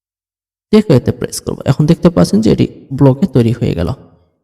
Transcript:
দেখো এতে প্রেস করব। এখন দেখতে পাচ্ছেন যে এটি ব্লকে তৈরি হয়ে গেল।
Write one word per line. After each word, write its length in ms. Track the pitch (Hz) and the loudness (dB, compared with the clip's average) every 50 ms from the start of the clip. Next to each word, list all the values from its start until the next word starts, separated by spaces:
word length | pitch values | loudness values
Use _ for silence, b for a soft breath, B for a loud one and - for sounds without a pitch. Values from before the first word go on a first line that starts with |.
| _ _ _ _ _ _ _ _ _ _ _ _ _ - | _ _ _ _ _ _ _ _ _ _ _ _ _ 0
দেখো 220 | - 214 208 208 143 | 2 2 4 6 4
এতে 180 | 120 - 117 | 4 2 0
প্রেস 300 | - - - - - - | -4 -4 -8 -10 -10 -10
করব। 200 | - - - - - | -10 -10 -10 -6 -2
এখন 200 | - 135 - 151 | -4 0 0 2
দেখতে 240 | 151 165 - - 170 | 0 0 0 0 -4
পাচ্ছেন 320 | 175 180 175 - - 208 | 0 0 0 0 0 0
যে 100 | 214 - | 0 0
এটি 360 | 135 - 127 - - - - - 135 | 0 0 -2 -4 -4 -14 -16 -10 -2
ব্লকে 340 | 127 143 135 127 135 - - | 2 2 2 2 2 -2 -2
তৈরি 240 | - 135 117 113 | 0 0 0 0
হয়ে 240 | - - - 101 92 | -2 -2 -4 -4 -4
গেল। 140 | 85 87 - - - - - _ _ _ _ _ _ | -4 -4 -6 -6 -10 -14 -20 _ _ _ _ _ _